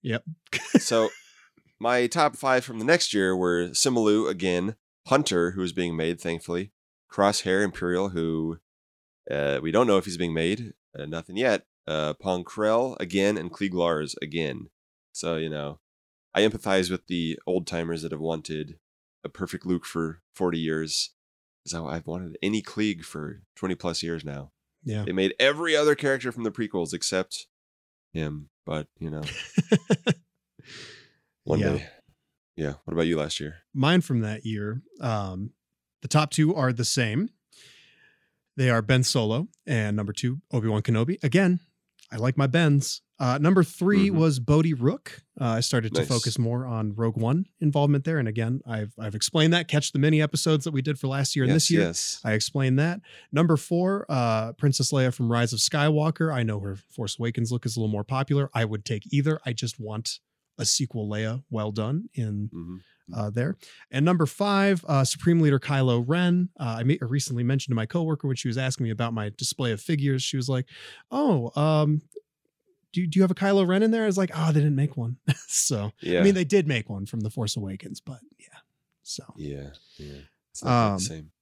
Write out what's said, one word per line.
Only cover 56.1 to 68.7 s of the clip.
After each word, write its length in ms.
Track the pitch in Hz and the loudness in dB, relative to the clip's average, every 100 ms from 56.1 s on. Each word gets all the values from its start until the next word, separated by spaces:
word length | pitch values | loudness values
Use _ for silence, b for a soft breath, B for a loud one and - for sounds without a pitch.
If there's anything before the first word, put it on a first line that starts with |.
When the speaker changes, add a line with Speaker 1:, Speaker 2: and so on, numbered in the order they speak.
| 156 160 | 0 -2
Speaker 1:
I 80 | 135 | 0
know 180 | 113 104 | 0 -2
her 160 | 98 98 _ | -4 -8 _
Force 280 | - 104 - | -8 -8 -4
Awakens 340 | 117 117 117 | -4 -2 -2
look 120 | 120 120 | -2 -4
is 100 | 113 | -2
a 40 | |
little 120 | 110 | 0
more 120 | 104 | -2
popular. 460 | 104 131 135 143 139 | -2 -2 0 0 0
I 100 | 113 | 0
would 200 | 113 107 - | -2 -4 -4
take 180 | 107 - | -6 -2
either. 260 | 143 143 156 - | 0 0 -2 -4
I 60 | |
just 260 | 120 120 - | -6 -6 -8
want 400 | 107 107 113 - _ _ _ - | -8 -8 -8 -10 _ _ _ -6
a 60 | |
sequel 440 | 117 - 139 117 104 | -2 0 -2 -4 -4
Leia 340 | 104 110 123 - | -4 -4 -6 -6
well 220 | 110 107 | -4 -4
done 360 | 107 110 151 233 | -4 -2 -4 -6
in, 340 | - 110 104 104 | -6 -4 -4 -6
Speaker 2:
Mm-hmm. 600 | 87 85 92 _ _ - | -8 -12 -14 _ _ -12
Speaker 1:
uh, 140 | 110 107 | -6 -4
there. 260 | 107 135 196 B B B | -2 -4 -6 B B B
And 120 | 131 | 0
number 200 | 156 180 | 2 2
five, 580 | 151 - 202 196 196 185 - | 0 0 0 2 2 2 2
uh, 160 | 139 | 2
Supreme 360 | 131 - 175 170 | 2 0 2 4
Leader 180 | 151 139 | 4 4
Kylo 440 | - 139 131 120 120 | 2 2 2 2 2
Ren. 420 | 170 175 180 180 _ | 2 4 2 0 _
Uh, 180 | 120 113 | -6 -2
I 60 | |
ma-, 100 | 123 156 | 0 0
recently 400 | 117 139 - 120 | 0 -2 -2 -2
mentioned 280 | 120 135 - | 0 0 0
to 40 | 117 | -2
my 100 | 110 | 0
coworker 420 | 170 160 151 143 | -2 0 -2 -2
when 80 | 127 | -2
she 120 | 127 | -2
was 80 | 117 | -2
asking 260 | 131 | -2